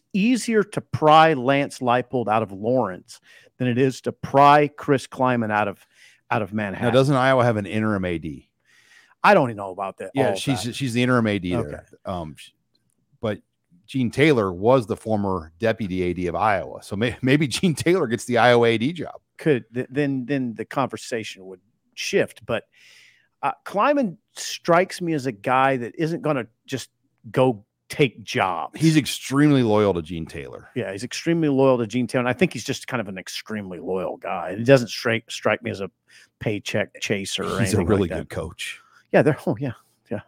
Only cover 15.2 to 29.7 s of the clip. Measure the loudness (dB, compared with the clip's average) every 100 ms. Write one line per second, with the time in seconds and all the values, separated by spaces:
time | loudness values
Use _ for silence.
15.2 | 0 -2 -6 _ -2 -2 -4 -2 -2 -2
16.2 | -4 0 0 0 -4 -12 -10 -4 -4 -2
17.2 | 0 0 0 -2 -2 0 0 0 0 -4
18.2 | -2 2 4 6 4 2 0 -4 -10 -14
19.2 | _ -4 0 0 -2 -8 -6 -4 -2 -2
20.2 | -4 -4 -4 -8 -6 -4 -4 -4 -8 -8
21.2 | -8 -12 -18 -20 _ _ _ -12 -2 0
22.2 | 0 -4 -6 -6 -6 _ -20 -20 -20 _
23.2 | _ _ -6 -6 -6 -2 2 2 0 -6
24.2 | _ -16 -12 -6 2 4 2 -2 -4 -4
25.2 | -4 -6 0 2 2 0 -4 -4 -4 -4
26.2 | -4 -4 -6 _ -12 -10 -10 _ _ _
27.2 | -6 2 2 2 -8 _ _ 0 0 0
28.2 | -6 0 0 0 -6 0 2 4 0 -6
29.2 | -4 2 4 4 4